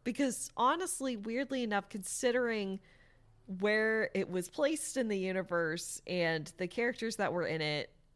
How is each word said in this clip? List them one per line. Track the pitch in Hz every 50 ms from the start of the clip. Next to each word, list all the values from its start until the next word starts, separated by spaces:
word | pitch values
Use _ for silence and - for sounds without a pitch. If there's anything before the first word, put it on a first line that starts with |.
because | _ 240 - - 285 262 220 - - - -
honestly, | - 233 262 311 339 381 349 - - 262 262 247
weirdly | 208 202 220 226 254 277 - 277 254
enough, | 240 214 - 202 - -
considering | - 202 185 - - - - 247 233 254 247 233 226 214 202 190 190 196 - - - - - - _ _ - - - - - - 190 180
where | 202 208 214 220 220 220 220 - 208 - -
it | 196 190 -
was | 180 185 175 -
placed | - - 294 285 320 302 - - -
in | 269 240 220
the | 208 190
universe | 185 190 185 190 180 - 180 170 165 160 156 170 - - - - -
and | - 180 180 170 160 160 160 147 - - -
the | 185
characters | 180 - - 233 240 240 - 226 226 220
that | - 196 -
were | 160 180 165
in | - - 160
it, | 156 151 151 147 117 - - - _ _ _